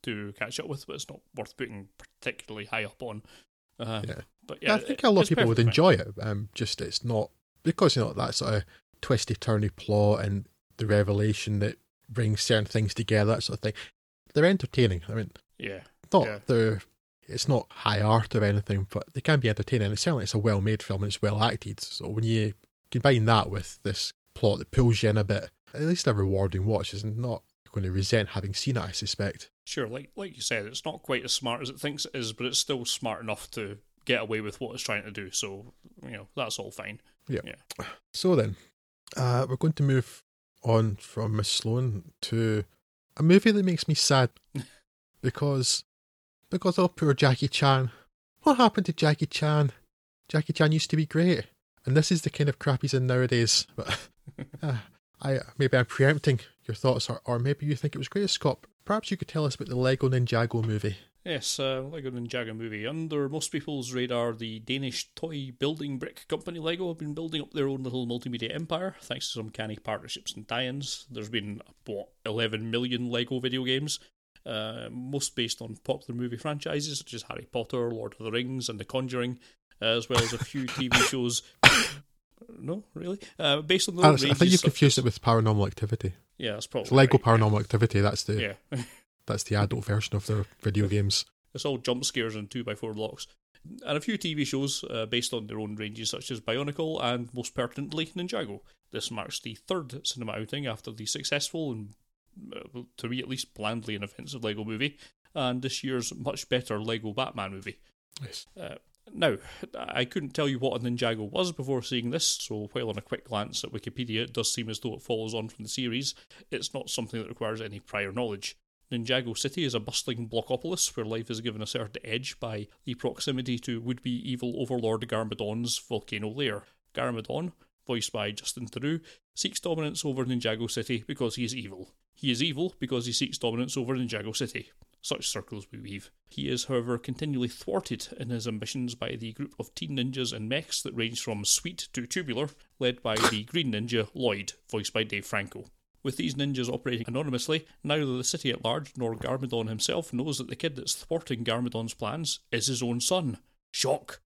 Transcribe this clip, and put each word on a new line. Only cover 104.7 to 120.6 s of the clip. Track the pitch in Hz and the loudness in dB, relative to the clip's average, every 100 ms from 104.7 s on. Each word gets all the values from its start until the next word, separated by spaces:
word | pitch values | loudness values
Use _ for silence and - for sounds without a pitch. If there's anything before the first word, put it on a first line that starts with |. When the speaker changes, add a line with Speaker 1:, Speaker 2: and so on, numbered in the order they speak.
| 110 139 - - _ _ 156 | -4 -4 -6 -20 _ _ -4
Speaker 1:
and | 127 123 | -2 -2
this | 131 - | -4 -4
year's | 139 131 113 | -2 -2 -4
much | - 131 - - | -6 -6 -6 -2
better | 123 123 107 | -2 0 -4
Lego | 110 113 110 | -2 -4 -4
Batman | 110 131 - 95 | -4 -4 -4 -8
movie. | 98 101 - _ _ _ - | -8 -12 -14 _ _ _ -16
Speaker 2:
Yes. | 139 - - 190 | -14 -14 -16 -14
Speaker 1:
Uh, | 170 - _ _ - | -14 -14 _ _ -16
now, | - 160 101 - - - - | 0 0 0 -8 -16 -14 -10
I | - - 123 | -4 -2 -2
couldn't | 190 143 | -4 -4
tell | - 143 | -2 0
you | 127 | 2
what | 131 120 | 0 0
a | |
Ninjago | 120 120 120 113 104 | -2 0 0 0 -2
was | - 180 | -2 -2
before | 160 131 131 | -2 -2 -2
seeing | 117 123 117 | -2 -2 -2
this, | 160 - | 0 0
so | - - 107 104 | -2 -4 -6 -6
while | 131 113 | -4 -4
on | 104 | -6
a | |
quick | - - - | -6 -8 -4
glance | 107 104 127 | -4 -2 -6
at | - | -6
Wikipedia | 110 - - 123 110 | -8 -8 -6 -4 -2
it | 120 | -2
does | 117 110 | -2 -2
seem | - 113 | -2 -4
as | 107 | -6
though | 120 | -6
it | 110 | -8
follows | - 110 110 | -4 -4 -2
on | 113 110 | -4 -6
from | - | -10
the | 107 | -8
series, | - 123 120 135 - - - - | -4 -2 -2 -4 -6 -18 -20 -8
it's | 135 - | -6 -6
not | 135 - | -6 -6
something | - 110 113 | -4 -4 -6
that | 107 | -8
requires | - 110 110 | -6 -6 -6
any | 110 104 | -8 -12
prior | - 104 98 | -6 -4 -2
knowledge. | 104 120 101 - - _ _ _ | -4 -4 -6 -8 -12 _ _ _
Ninjago | 123 117 127 120 107 | -6 0 0 0 -4
City | 139 180 | -4 -2
is | 147 | -2
a | 117 | -2
bustling | 104 - - 117 113 | -2 -4 -4 -6 -2
blockopolis | 113 - 127 | -4 -2 -4